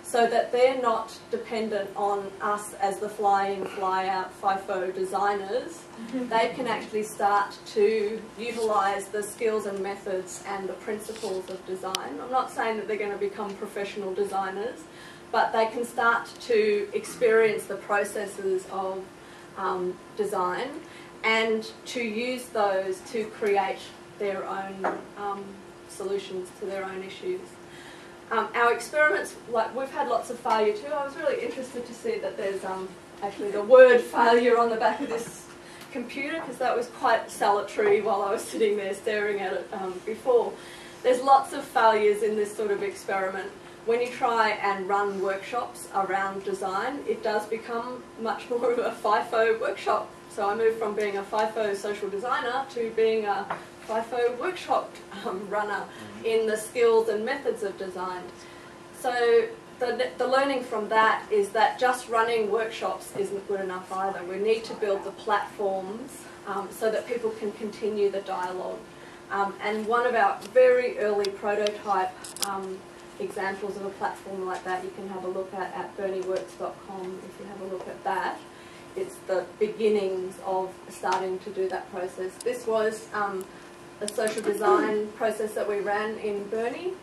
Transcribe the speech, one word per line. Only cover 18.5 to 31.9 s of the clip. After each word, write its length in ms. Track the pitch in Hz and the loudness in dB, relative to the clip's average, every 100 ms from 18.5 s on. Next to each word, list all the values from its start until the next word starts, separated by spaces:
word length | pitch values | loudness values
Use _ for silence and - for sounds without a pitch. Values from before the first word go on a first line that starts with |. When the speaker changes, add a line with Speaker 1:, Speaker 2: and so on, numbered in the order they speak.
| 185 - | 0 -2
Speaker 1:
of, 320 | 190 190 190 185 - - - - - | -4 -4 -4 -10 -16 -20 -20 -18 -6
um, 400 | 196 185 180 180 - - | -2 0 -2 -4 -12 -2
design 540 | 202 202 180 175 254 294 - - - - | 0 2 0 0 -4 -6 -12 -16 -18 -2
and 480 | - 220 226 220 220 - - | 2 4 4 2 -2 -12 -8
to 160 | 254 | -4
use 460 | 233 208 247 254 - | -2 -2 -2 -4 -4
those 500 | 226 202 190 190 185 - | 2 2 2 0 -4 -4
to 140 | 226 214 | -4 -4
create 540 | - 214 196 190 180 - - - - | -2 2 4 2 -2 -10 -16 -18 -6
their 260 | 202 190 175 | -4 -2 -4
own, 400 | 196 196 190 185 180 - - | -6 -6 -4 -4 -4 -8 -8
um, 260 | 202 202 196 - - - - | -6 -6 -8 -14 -18 -20 -18
solutions 580 | - 196 196 190 190 180 - | -8 -4 -2 -4 -8 -8 -8
to 60 | 190 | -6
their 180 | 196 190 | -6 -6
own 160 | 190 | -8
issues. 400 | 190 - 190 185 - - - - - - - - - | -10 -8 -6 -6 -6 -16 -18 -18 -18 -18 -18 -18 -2
Um, 160 | 226 208 233 | 0 0 4
our 180 | 233 | 4
experiments, 640 | 233 - 302 302 294 - - - | 4 0 4 4 4 -2 -10 -2
like, 240 | 226 220 247 | 0 0 -2
we've 140 | 269 | -6
had 180 | 302 277 | -2 0
lots 220 | - - | 0 0
of 100 | 233 | -6
failure 340 | 254 220 214 | 0 4 4
too. 140 | 202 285 | 2 -2
I 160 | 302 | -4
was 120 | 277 311 | -4 -2
really 280 | 302 247 | 0 0
interested 420 | 233 - 247 240 | -2 -6 -8 -8
to 80 | 233 | -10